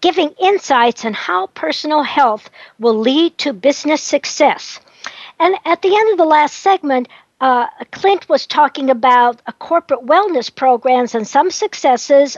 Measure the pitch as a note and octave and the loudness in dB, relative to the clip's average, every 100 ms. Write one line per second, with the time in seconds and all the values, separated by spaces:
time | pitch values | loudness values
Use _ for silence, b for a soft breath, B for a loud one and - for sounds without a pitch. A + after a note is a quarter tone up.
0 | F4 F4 D4 - F#4 G4 - C4 A#3+ A#3 | -2 0 -4 0 0 0 0 2 2 -2
1 | A3 G3+ - F3+ F#3+ - D#4 C#4+ D4+ D4+ | -8 -8 -4 -4 -6 -8 -8 -6 -2 -2
2 | C#4 - B3+ G#3+ - B B B A3+ A3 | -2 0 0 0 -10 B B B -2 0
3 | A3+ C#4+ E4+ - D4 G3 C4+ C#4 D4 D4+ | 0 2 0 -2 -8 -2 -2 0 -2 -4
4 | - C#4+ - - C#4 - - - _ B | -2 -4 -4 0 0 0 -10 -20 _ B
5 | B B B B E4+ F#4 D#4 E4+ F#4+ G#4 | B B B B -2 0 -4 -2 0 2
6 | A4 F4+ D#4+ D4+ D4 - G4 F#4+ C#4+ B3+ | 2 2 2 4 2 -2 -2 0 0 -2
7 | B3 b b - C4 B3 A#3+ - - - | -4 b b -4 0 0 -2 -8 -18 -2
8 | G4 G4 - C#4+ - - C#4+ - C4+ B3 | 0 0 0 -2 0 0 0 0 -2 0
9 | B3+ B3 A#3+ A#3+ - - - E4 - B3+ | 4 4 2 0 -12 -14 -4 -4 -2 -6
10 | B3+ E4 G#4 C#4+ - - C4 A#3+ C4 B3+ | 0 0 2 -4 -6 -2 0 2 2 0
11 | A#3+ A3+ G#3 C4+ F4 - G#4 - C#4+ A#3+ | 0 -4 -2 0 0 -2 -6 -2 0 0
12 | - C#4 C#4+ | 4 4 4